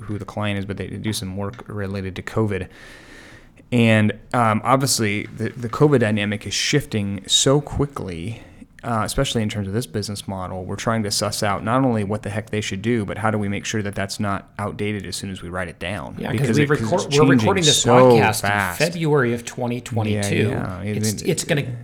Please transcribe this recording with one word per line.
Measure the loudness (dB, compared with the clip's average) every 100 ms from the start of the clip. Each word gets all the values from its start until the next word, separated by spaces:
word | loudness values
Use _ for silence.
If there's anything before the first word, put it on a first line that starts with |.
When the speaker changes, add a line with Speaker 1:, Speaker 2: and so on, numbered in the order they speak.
| -8
Speaker 1:
who | -8
the | -8
client | -4 -2 -2
is, | -4
but | -6
they | -8
do | -6 -4
some | -4 -6 -6
work | -6 -8 -12
related | -8 -6 -4 -6 -8
to |
covid. | -6 -2 0 -2 -6 -12 -20 -20 -20 -20 -20 -20 -20 -20 -2
And, | 4 6 6 4 0 -2
um, | 2 2 2
obviously, | 2 2 2 0 0 -2 -6
the, | -6 -8
the | -6 -8
covid | 2 6 6
dynamic | 4 2 0 -2 -4
is | -4
shifting | 0 0 0 -2 -2 -4 0
so | 2 4 4
quickly, | 2 -2 -2 -4 -8 -6 -8 -10 -14 -20 -20 -12
uh, | -4 -2 -2
especially | 0 0 0
in | -2
terms | -2 -4
of |
this | -4 -4
business | -6 -6 -8 -8
model. | -8 -6 -8 -8
We're | -6
trying | -2 0
to | 0
suss | -2 -2 -2
out | -2 -2
not | 0 2
only | 2 2
what | 0 -2
the | -4
heck | -6 -4
they | -4
should | -4 -2
do, | 0 0 0
but | -2
how | 0
do | 0
we | -2
make | -4 -4
sure | -4
that | -4
that's | -4 -6 -4
not | -4 -4 -6 -8
outdated | -6 -4 -4 -4 -6
as | -8
soon | -8
as | -8
we | -8
write | -8 -8
it | -8
down? | -8 -6 -8 -8
Speaker 2:
Yeah, | -4
'cause | 0
Speaker 1:
Because | 2 2
Speaker 2:
we |
Speaker 1:
it, | 2
'cause | 2
Speaker 2:
record-, | 2 0 2
Speaker 1:
it's | 4
Speaker 2:
we're | 6
recording | 6
Speaker 1:
changing | 4 4 4
Speaker 2:
this | 4
Speaker 1:
so | 6 8 10
Speaker 2:
podcast | 8 6 2
Speaker 1:
fast. | 0 0 0 0
Speaker 2:
in | -2
February | 0 2 2 2
of | 0 -6
twenty | -6 -4 -4
twenty-two. | -4 -2 0 0 0 2
Speaker 1:
Yeah, | 2 0 -4 -6
yeah. | -4
It, | -2
Speaker 2:
It's, | -2 -2
Speaker 1:
it, | -2
Speaker 2:
it's | -2
gonna | 0 -2 -2 -8